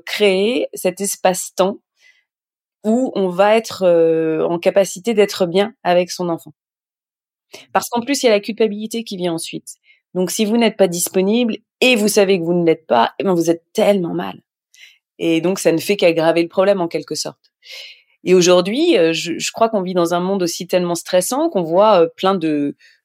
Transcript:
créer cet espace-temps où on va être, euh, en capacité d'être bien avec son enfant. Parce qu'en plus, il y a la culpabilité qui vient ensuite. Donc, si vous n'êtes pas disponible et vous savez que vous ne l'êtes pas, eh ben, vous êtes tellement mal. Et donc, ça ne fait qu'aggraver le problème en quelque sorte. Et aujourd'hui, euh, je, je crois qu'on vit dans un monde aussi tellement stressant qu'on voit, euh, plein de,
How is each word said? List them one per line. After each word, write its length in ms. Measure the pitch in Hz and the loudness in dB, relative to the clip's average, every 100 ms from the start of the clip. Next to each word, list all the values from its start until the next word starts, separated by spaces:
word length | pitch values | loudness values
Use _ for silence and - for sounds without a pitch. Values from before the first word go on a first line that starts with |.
| - | -6
créer 640 | - 208 185 208 254 - | -2 0 2 -2 -2 -6
cet 280 | - 185 180 | -4 -6 -4
espace-temps 760 | 196 - 185 180 - - 185 - _ _ _ _ _ _ _ _ _ _ 214 | -8 -2 0 0 -6 -2 -2 -2 _ _ _ _ _ _ _ _ _ _ -2
où 260 | 233 262 202 | 0 -2 -2
on 120 | 190 | -4
va 300 | 175 208 226 | 2 2 2
être, 260 | 226 - | 0 -2
euh, 640 | 185 170 165 160 160 160 165 | 2 4 4 2 -2 -2 -2
en 120 | 170 | 0
capacité 540 | 185 196 185 175 233 | 0 2 0 -4 -2
d'être 320 | 208 202 - 175 | 2 0 0 -2
bien 280 | 180 220 - | 0 -2 -4
avec 260 | 175 175 180 | 0 0 0
son 200 | - 175 | -6 -6
enfant. 240 | 165 156 _ _ _ _ _ _ _ _ _ _ - - | -6 -10 _ _ _ _ _ _ _ _ _ _ -20 -4
Parce 160 | 190 - | -4 -2
qu'en 100 | 240 | -6
plus, 240 | 240 277 | -4 0
il 40 | 247 | 2
y 20 | |
a 20 | |
la 80 | 190 | 2
culpabilité 640 | 220 208 220 202 214 226 | 0 -2 -2 -2 -8 -10
qui 140 | 226 185 | -10 -6
vient 160 | 175 | -4
ensuite. 420 | 165 - - - - _ _ _ | -4 -8 -14 -16 -20 _ _ _
Donc, 180 | 180 180 | -4 -4
si 140 | - 208 | -2 0
vous 100 | 233 | 2
n'êtes 220 | 220 220 | 0 2
pas 100 | 190 | 0
disponible 680 | 170 - 190 190 233 240 - _ - | 0 -4 -2 0 0 -2 -4 _ 0
et 160 | 254 233 | 2 2
vous 100 | 208 | 2
savez 320 | 208 190 190 | 2 2 0
que 60 | 165 | 0
vous 80 | |
ne 120 | 175 165 | 0 2
l'êtes 220 | 156 - | 0 0
pas, 240 | 117 117 - | 0 0 -2
eh 40 | 190 | 0
ben, 80 | |
vous 160 | 170 165 | 0 0
êtes 140 | 170 _ | -2 _
tellement 400 | - 202 202 165 | -2 2 2 -2
mal. 260 | 175 98 - _ _ _ _ - _ _ - | -6 -8 -12 _ _ _ _ -20 _ _ -6
Et 220 | 165 165 | 0 0
donc, 180 | 175 196 | 0 0
ça 140 | 170 | 0
ne 60 | 165 | 0
fait 180 | - 202 | -2 2
qu'aggraver 460 | 180 160 160 165 | 2 2 2 2
le 60 | 170 | 0
problème 300 | - 196 190 | 0 2 2
en 80 | 170 | -2
quelque 280 | 160 - 156 | -6 -8 -10
sorte. 360 | 151 - _ _ - - - - _ _ | -10 -12 _ _ -20 -20 -20 -20 _ _
Et 120 | - 185 | 2 4
aujourd'hui, 640 | 175 180 190 247 349 214 | 6 4 2 0 2 4
euh, 140 | 165 | 2
je, 220 | 160 165 - | 0 -6 -8
je 140 | - | -8
crois 160 | - 226 | -2 0
qu'on 140 | 214 | 0
vit 120 | 185 | -2
dans 200 | 180 170 | -2 0
un 80 | 175 | 0
monde 220 | 180 196 | -2 -2
aussi 220 | 170 - 175 | -4 -6 -2
tellement 300 | 185 175 170 | -2 -2 -6
stressant 540 | - 185 - 262 330 | -2 -2 0 -2 -2
qu'on 140 | 208 | -2
voit, 400 | 160 175 214 185 | 0 4 4 4
euh, 40 | 165 - | 2 0
plein 200 | 185 196 | -2 0
de, 420 | 156 147 143 - _ _ | -2 -2 -4 -8 _ _